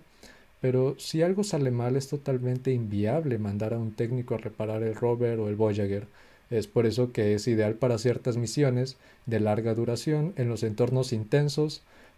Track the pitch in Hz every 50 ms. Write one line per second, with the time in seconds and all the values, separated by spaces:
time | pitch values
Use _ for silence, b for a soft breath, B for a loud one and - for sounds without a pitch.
0 | B B B B B B B B B B B _ - 127 127 131 131 135 139 -
1 | - - - 160 165 180 190 202 208 208 - 151 139 127 120 120 120 123 131 139
2 | 139 - 151 143 - 139 131 127 123 127 123 127 127 135 131 120 113 104 104 101
3 | 104 107 127 165 160 143 120 104 107 101 101 104 107 110 117 117 113 107 104 -
4 | 120 113 131 127 120 - 120 110 - 110 - - 107 107 107 110 113 110 110 107
5 | 123 120 120 120 120 117 117 113 107 104 104 104 110 110 101 107 101 98 98 101
6 | - - b b b b b b b b 120 110 101 - - 123 117 113 101 123
7 | 123 123 123 - 107 104 104 104 - 123 117 110 107 107 110 - 135 123 117 110
8 | - 123 113 - - 131 113 117 117 110 - 147 143 131 123 123 127 131 - b
9 | b b b b b - 113 107 107 104 107 107 113 117 110 113 117 117 120 117
10 | - 156 151 151 147 175 - - 123 120 117 107 117 110 104 - 123 123 127 127
11 | 127 127 120 107 107 - 143 143 147 147 143 156 151 156 151 - b b b b
12 | b b b